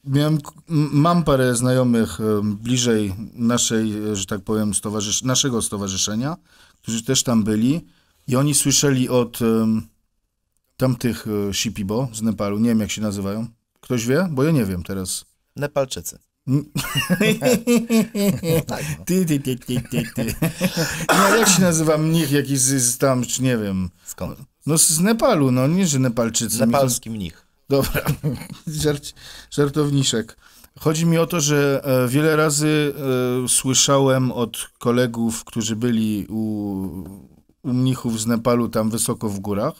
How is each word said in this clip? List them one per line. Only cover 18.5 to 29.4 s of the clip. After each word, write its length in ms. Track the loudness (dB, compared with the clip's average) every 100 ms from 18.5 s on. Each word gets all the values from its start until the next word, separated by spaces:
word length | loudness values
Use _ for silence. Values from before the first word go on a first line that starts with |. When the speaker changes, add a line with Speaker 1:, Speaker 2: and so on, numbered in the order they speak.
| 0 -2
Speaker 2:
Tak, 160 | -8 -6 -8
no. 60 |
Speaker 1:
Ty, 200 | -2 0 2
ty, 140 | 0
ty, 160 | -2 -6
ty, 220 | -4 -6 -2
ty, 120 | -4 -4 -4
ty. 180 | -6 -2 -4 -2 -4 -2 -4 -2 2
No, 280 | 4 6 4
jak 120 | 4
się 140 | 4
nazywa 360 | 4 2 2 2
mnich 340 | 2 2 2
jakiś 260 | 0 0 0
z, 220 | 0 2
z 160 | 0 0
tam, 260 | 0 2
czy 180 | -2 -2
nie 160 | 0 0
wiem. 320 | 0 -2 -4 _
Speaker 2:
Skąd? 340 | -18 -10 -10 -10 -18 _ -2
Speaker 1:
No 120 | 2
z, 100 | 2
z 120 | 2
Nepalu, 500 | 2 2 2 4 4
no 160 | 2 2
nie, 200 | 2 2
że 120 | 2
Nepalczycy. 600 | 0 0 -2 -2 -4 0
Speaker 2:
Nepalski 520 | 2 2 2 0 -6
mnich. 360 | -10 -10 -12 _ _ 0
Speaker 1:
Dobra, 320 | 0 2 -2 -2 -2 -4 -6
<laughs> 420 | -10 -14 -10 -2
żart-, 300 | -2 -2 -8 -18 -20 -20